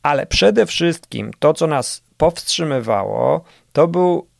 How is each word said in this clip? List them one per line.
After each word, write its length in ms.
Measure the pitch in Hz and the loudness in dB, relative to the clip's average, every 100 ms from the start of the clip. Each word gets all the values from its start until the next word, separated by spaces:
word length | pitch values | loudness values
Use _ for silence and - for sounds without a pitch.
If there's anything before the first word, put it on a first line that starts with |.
Ale 220 | 143 143 - | 0 -2 -2
przede 400 | - 196 214 196 | 2 2 2 0
wszystkim 640 | - 170 160 _ 107 107 - | 0 -2 -2 _ -10 -10 0
to, 140 | 147 | 0
co 140 | 156 160 | 2 0
nas 360 | 143 - - _ _ | -2 -4 -10 _ _
powstrzymywało, 1300 | 160 170 - - 160 131 110 104 98 113 123 156 - _ _ | 0 0 -6 -4 -2 -4 0 -2 -2 0 0 0 -4 _ _
to 140 | - 170 | 0 2
był 400 | 170 180 170 - | 2 2 0 -6